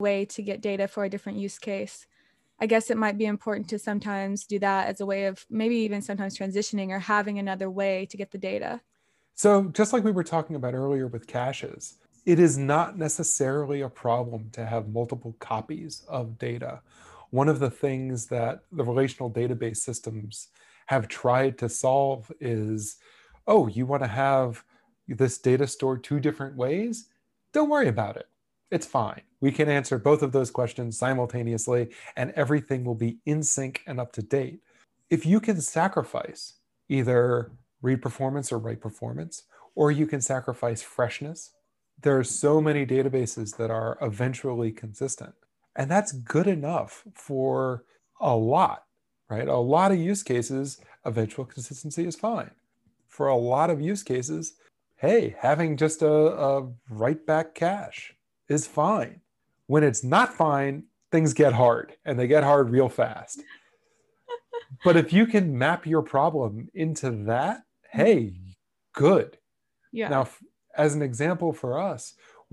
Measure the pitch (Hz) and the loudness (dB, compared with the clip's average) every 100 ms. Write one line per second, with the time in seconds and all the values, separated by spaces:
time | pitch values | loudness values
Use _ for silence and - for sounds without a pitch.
0 | 208 202 202 - 208 196 214 196 196 - | 0 0 -4 -8 -8 -6 -4 -2 -4 -4
1 | 202 202 202 202 202 - - 196 202 - | -6 -6 -8 -8 -8 -8 -8 -8 -8 -12
2 | - _ _ _ _ - 220 226 220 226 | -20 _ _ _ _ -6 2 2 2 0
3 | 214 202 214 208 220 208 214 208 - 208 | 0 0 -2 -4 -4 -6 -6 -8 -4 -6
4 | 208 196 196 202 - 202 196 196 - 190 | -4 -6 -4 -6 -6 -2 0 0 -2 -4
5 | 196 196 196 190 - 220 220 240 214 202 | -4 -2 -2 -4 -6 -2 0 0 0 -4
6 | 202 202 196 - 196 196 208 208 190 190 | -6 -6 -6 -6 -6 -4 -4 -4 -4 -6
7 | 180 208 208 202 196 190 190 185 196 185 | 0 0 0 -4 -4 -4 -4 -2 -2 -2
8 | 196 196 196 190 190 202 - 240 - _ | -6 -10 -12 -10 -6 -6 -6 -8 -12 _
9 | _ _ _ - 208 202 190 156 214 247 | _ _ _ 2 6 6 4 0 2 2
10 | 214 185 170 165 156 151 123 131 139 139 | 2 0 -2 -2 -4 -6 -4 -4 -2 -2
11 | 131 120 - 123 127 135 - - - - | -4 -8 -8 -6 -4 -6 -10 -14 -16 -20
12 | _ _ - 170 170 135 139 151 170 190 | _ _ 4 8 8 6 2 2 0 -4
13 | 156 - 165 - 131 143 139 143 135 - | -6 -4 -2 0 0 -2 -4 -4 -6 -6
14 | 123 120 120 117 110 117 113 113 107 110 | -2 -2 -2 -8 -10 -10 -6 -6 -4 -4
15 | 117 123 117 113 - 165 160 156 165 - | -4 -6 -10 -14 -6 -6 -6 -10 -12 -14
16 | - 135 113 113 123 117 120 - - _ | -10 -8 -8 -8 -8 -8 -10 -12 -18 _
17 | - - - 127 143 135 135 - 143 131 | -20 -20 -4 2 4 4 0 0 -2 -2
18 | 131 123 - 123 117 - _ 170 120 123 | -4 -6 -6 -4 -4 -6 _ -4 -2 0
19 | 135 - 127 113 120 113 117 110 - 117 | 0 -2 -6 -2 -2 -2 -6 -6 -8 -8
20 | - 110 104 - - _ _ _ - 135 | -10 -10 -12 -14 -20 _ _ _ -2 -2
21 | 110 - 123 123 135 131 120 - 131 135 | -2 -2 2 2 2 -2 -6 -2 0 2
22 | 139 135 110 - 131 113 107 110 104 - | 2 -2 -10 -10 -6 -4 -4 -4 -8 -14
23 | _ _ _ _ - 208 117 101 127 139 | _ _ _ _ 2 4 4 0 -2 -2
24 | 127 110 139 135 127 117 - _ _ _ | -2 0 2 2 0 -4 -14 _ _ _
25 | - 117 127 - 131 127 135 - 135 127 | -12 0 0 2 2 2 2 -2 -2 -2
26 | - 147 147 151 135 135 123 175 226 226 | -2 -2 0 -2 -8 -4 -2 -2 -4 -6
27 | - _ _ _ _ 294 294 294 180 113 | -12 _ _ _ _ 0 2 2 2 0
28 | 101 - - _ _ _ _ 175 - 131 | -2 -6 -16 _ _ _ _ -4 -2 -2
29 | 104 - - _ 135 139 147 143 127 131 | -2 -6 -16 _ 0 2 2 2 0 2
30 | 143 151 143 131 123 - 117 - 117 110 | 4 4 4 2 0 -2 -4 -4 -8 -2
31 | 127 131 123 123 117 113 - 123 120 - | -2 0 -2 -4 -4 -2 0 0 0 -6
32 | - - 127 - 139 151 - 131 123 110 | -14 -6 -4 -2 0 0 0 -4 -2 -2
33 | 117 117 147 151 147 - 131 131 - 127 | -2 -2 -4 -2 -2 -2 -4 -8 -10 -8
34 | 120 - 104 139 127 - _ _ _ _ | -8 -8 -2 -2 -2 -8 _ _ _ _
35 | _ 165 160 214 220 185 139 160 185 175 | _ 0 4 4 4 0 -2 0 0 0
36 | 117 - - - - - _ _ - 135 | -2 -6 -8 -12 -18 -20 _ _ -4 0
37 | 123 123 120 120 117 - _ _ 127 131 | 4 4 4 2 -2 -12 _ _ 0 0
38 | 135 - 131 143 131 117 110 113 110 - | -2 -4 -4 -4 -4 -6 -6 -8 -10 -10
39 | 117 127 165 - - _ - - 147 147 | -10 -8 -10 -14 -20 _ -12 2 2 4
40 | 156 143 - 131 123 - 120 113 - - | 0 -2 -2 -4 -4 -4 -4 -4 -6 -2
41 | 120 - 147 170 - _ _ _ _ _ | -2 -2 -10 -12 -18 _ _ _ _ _
42 | 147 135 123 - 143 156 156 147 131 131 | 2 2 2 0 4 4 4 0 2 2
43 | 135 131 113 - 107 - 113 113 113 - | 2 0 -2 -4 -10 -6 -4 -2 -4 -4
44 | 131 104 123 123 135 120 113 110 110 104 | -6 -2 -4 -2 -4 -2 -4 -4 -12 -8
45 | 135 - - - _ _ _ - 139 185 | -8 -8 -12 -20 _ _ _ -6 0 0
46 | 208 135 117 151 190 170 147 170 - - | 0 -6 -2 0 2 0 -2 -4 -6 -12
47 | 214 - - 135 131 131 131 123 - _ | -20 -20 -8 -2 0 0 -2 -4 -10 _
48 | _ - 175 117 110 156 185 - - _ | _ -4 0 2 4 4 2 0 -12 _
49 | _ _ - 110 135 131 123 160 196 185 | _ _ -10 -6 -2 0 2 4 4 4
50 | 165 202 - 123 117 135 139 - _ _ | 0 -4 -2 -2 -2 -4 -6 -10 _ _
51 | 127 113 110 - 127 - 120 135 151 170 | -6 -2 -2 -4 -12 -12 -14 -12 -10 -6
52 | 175 160 214 214 - - _ _ _ _ | -6 -4 -4 -4 -6 -14 _ _ _ _
53 | _ - 139 127 120 127 165 156 156 202 | _ -2 2 2 2 2 2 0 -2 -4
54 | - 127 127 156 160 - _ _ _ _ | -2 -4 -4 -6 -8 -14 _ _ _ _
55 | 143 208 117 - 127 151 165 143 156 156 | 2 4 2 0 2 2 2 2 0 2
56 | 156 151 156 - 139 139 131 120 - 107 | 4 6 6 4 0 0 -2 -10 -14 -2
57 | 120 156 - 156 160 - 170 202 - - | 0 0 0 0 0 -2 -2 -2 -8 -14
58 | - - _ _ - 147 - - 160 214 | -18 -20 _ _ -4 -2 -2 0 2 2
59 | 117 - _ _ _ _ - 147 151 113 | -2 -10 _ _ _ _ 0 4 4 2
60 | 127 175 254 - 160 139 139 139 - _ | 2 4 4 2 2 2 0 -4 -12 _
61 | _ 165 156 139 143 117 123 117 - - | _ 2 4 6 6 8 6 4 -2 -10
62 | 160 123 127 151 139 143 123 123 127 - | -6 -2 4 6 8 6 6 4 4 2
63 | 113 107 - 277 - - _ _ _ _ | -2 -2 -14 -18 -18 -20 _ _ _ _
64 | _ _ - 480 - 480 - 131 180 170 | _ _ -12 -12 -10 -12 -12 0 6 6
65 | - 180 226 214 180 127 135 175 156 160 | 6 4 4 4 2 2 2 0 0 0
66 | 156 135 160 156 117 107 - 190 160 156 | 2 2 2 2 -2 -4 -12 -6 -4 -2
67 | 131 110 104 117 160 226 - _ _ 226 | -4 -4 -2 0 0 -4 -12 _ _ 2
68 | 190 185 107 90 92 - _ _ _ - | 4 4 2 -6 -16 -20 _ _ _ 2
69 | 143 185 - - _ _ _ _ _ 220 | 6 6 2 -6 _ _ _ _ _ -6
70 | 214 135 123 - - _ _ - 151 147 | 0 0 0 -6 -20 _ _ 0 2 2
71 | 143 117 156 175 170 - 127 135 190 131 | -2 -2 -2 0 -2 -4 -4 -4 -4 -6
72 | - - - - _ | -12 -20 -20 -20 _